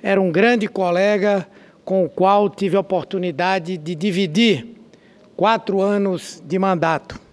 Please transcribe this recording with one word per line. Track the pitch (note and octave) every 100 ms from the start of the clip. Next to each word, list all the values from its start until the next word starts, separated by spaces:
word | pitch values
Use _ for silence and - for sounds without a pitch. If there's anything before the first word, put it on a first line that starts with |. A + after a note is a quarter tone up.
era | G#3 G3
um | F#3+
grande | E3 A3+ A#3+ G3+
colega | - F#3 F3 G3+ G#3 G#3 G3+ - - - _
com | - F#3+
o | F3
qual | - F#3 G3+ G#3
tive | - G3 F#3+
a |
oportunidade | F#3 F#3 E3+ F#3+ F3+ C#3 F3 F#3+ E3 F#3
de | D3+
dividir | E3 G3+ F3+ F#3+ E3 A#3 D#3 A#2 - - - _ - - -
quatro | G3 A3+ A3+ G3
anos | G3 G3+ G3 F3+ - -
de | - F#3
mandato. | F#3+ F3+ E3 D#3 - - -